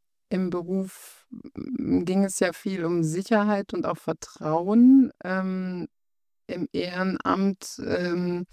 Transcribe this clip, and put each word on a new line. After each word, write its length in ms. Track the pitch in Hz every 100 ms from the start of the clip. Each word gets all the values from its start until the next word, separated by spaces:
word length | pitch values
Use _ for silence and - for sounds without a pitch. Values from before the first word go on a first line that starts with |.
| _ _ -
im 200 | 185 185
Beruf, 760 | 180 170 190 190 - - - _
mm, 760 | - - - - 240 - - 175
ging 180 | 190
es 160 | 196 -
ja 140 | 185
viel 320 | - 202 185 165
um 180 | 175
Sicherheit 720 | 160 170 196 214 208 202 202
und 120 | 180 -
auch 120 | -
Vertrauen. 1120 | - 165 - - 170 160 180 220 247 269 254 -
Ähm, 640 | 180 185 190 185 185 180 - _ _ _ _ _ -
im 200 | 180 160
Ehrenamt, 1080 | 175 180 180 190 180 - 190 196 190 - - -
ähm, 600 | 180 180 175 180 175 180